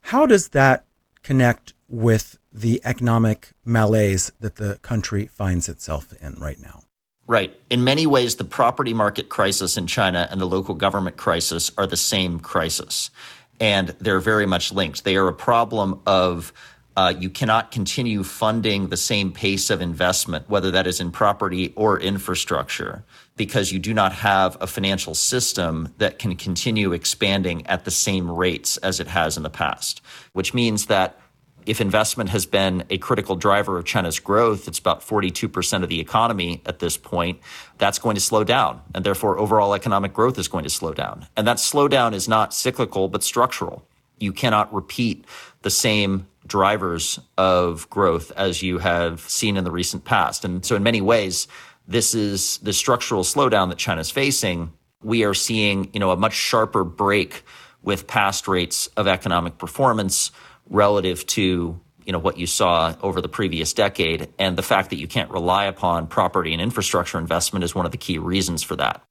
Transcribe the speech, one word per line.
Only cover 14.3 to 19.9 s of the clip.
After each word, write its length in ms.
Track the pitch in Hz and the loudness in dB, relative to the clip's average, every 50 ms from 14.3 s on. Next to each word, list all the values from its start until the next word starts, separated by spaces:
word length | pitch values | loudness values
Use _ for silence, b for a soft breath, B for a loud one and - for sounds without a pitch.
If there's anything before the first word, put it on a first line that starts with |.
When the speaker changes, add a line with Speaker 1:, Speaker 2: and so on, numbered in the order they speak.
| 110 107 101 | 2 2 2
Speaker 2:
much 280 | 95 90 90 - - 95 | 2 0 -2 -2 -2 -2
linked. 300 | 98 92 80 73 - - | -2 -2 -2 -4 -6 -2
They 120 | 101 95 | 0 2
are 120 | 98 95 | 2 2
a 60 | 90 87 | 2 0
problem 680 | - - - 120 117 117 104 113 110 98 95 95 - _ | -2 0 2 4 4 2 2 0 -2 -2 -2 -2 -2 _
of, 460 | 104 98 92 92 90 87 85 82 - B B B B B B B _ _ | 2 4 4 4 2 0 -2 -8 -12 B B B B B B B _ _
uh, 160 | 98 92 90 87 | 2 2 2 2
you 120 | 90 90 92 | 0 -6 -6
cannot 420 | 90 - 127 110 110 113 113 - | -4 -2 0 2 2 2 0 -2
continue 500 | - 117 95 - - - 123 117 107 101 92 | -4 -4 -4 -2 -2 -2 -2 0 0 -2 -4
funding 640 | - - - 113 107 110 117 101 113 101 98 95 | -6 -4 0 0 0 2 2 0 0 0 0 -2
the 100 | 87 - | -2 -4
same 340 | - - - 117 101 98 92 | -4 -2 -2 0 0 0 -2
pace 380 | 85 - - 98 98 98 - - | -4 -2 -2 0 0 0 0 -2
of 100 | 107 80 | -2 -2
investment, 680 | 90 85 | -2 -4